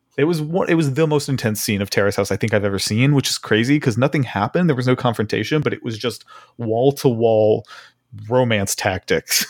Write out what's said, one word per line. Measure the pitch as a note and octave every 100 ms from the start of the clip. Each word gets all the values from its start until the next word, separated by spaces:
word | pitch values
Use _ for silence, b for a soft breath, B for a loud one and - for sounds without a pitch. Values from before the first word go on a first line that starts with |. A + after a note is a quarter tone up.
| _ -
It |
was | D3 E3+
one, | D3+ F3 -
it |
was | E3 D3
the | C3 D#3+
most | D3+ C#3+
intense | C3+ A#2 G#2+
scene | - G2+
of | G2+
Terrace | - G2+ -
House | G2+
I | -
think | A2+
I've | G#2+
ever | G2+ G2
seen, | - G#2+ C3+
which | C#3+ -
is | -
crazy | - G#2+ A#2 D3+
'cause | C#3 A2
nothing | C3+ D#3+
happened. | A#2+ G2+ G#2 E3+ F3
There | B2+
was | B2
no | B2+
confrontation, | B2 A2+ G#2+ A2+ A2 D#3
but | C#3+
it | -
was | B2+ A2
just | B2 - - B B -
wall-to-wall | A2+ A2+ C3+ C#3 C#3 A2+ A#2 A2 G#2+ G#2+ - B B B _ G#2+ G#2
romance | B2+ B2 G#2+ G2
tactics. | - G#2+ F#2 - E2+ - - -